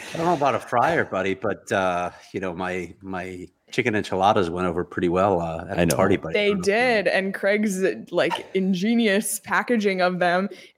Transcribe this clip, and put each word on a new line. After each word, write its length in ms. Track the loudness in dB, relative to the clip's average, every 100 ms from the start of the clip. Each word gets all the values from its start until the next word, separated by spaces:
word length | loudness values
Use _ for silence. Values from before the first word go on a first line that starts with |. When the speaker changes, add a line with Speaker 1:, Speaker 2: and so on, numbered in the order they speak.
| -10
Speaker 1:
I 20 | -4
don't 100 | 0
know 80 |
about 200 | 2 2
a 40 | 0
fryer, 440 | -2 0 2 0
buddy, 300 | -2 -2 -2
but, 360 | -2 -4 -6 -2
uh, 400 | 0 0 0 -4 -8 -12
you 80 | -8
know, 120 | -8
my, 420 | -6 -6 -6 -10 -14
my 460 | -12 -10 -10 -12 -16 _ -8
chicken 240 | -2 0
enchiladas 560 | 0 0 2 4 4 2
went 160 | 0 -2
over 180 | -2
pretty 240 | -4 -2 0
well, 320 | 2 2 2
uh, 260 | -2 -6 -6
at 80 | 0
Speaker 2:
I 40 |
Speaker 1:
a 40 | 2
Speaker 2:
know. 80 |
Speaker 1:
party, 220 | 4 2 2
buddy. 200 | 0 0
I 60 |
Speaker 3:
They 60 | 0
Speaker 1:
don't 80 | 0
know 40 |
if 40 | 2
you 60 |
Speaker 3:
did, 360 | 2 2 2 2
and 240 | 0 -2
Craig's, 500 | -2 0 0 0 0
uh, 100 | -2 -2 -4
like, 360 | 0 0 -2 -4
ingenious 840 | -2 0 0 2 2 4 2 0 -6
packaging 600 | -2 -2 2 0 2 2
of 180 | 0 2
them 300 | 2 2 -2 -8 -14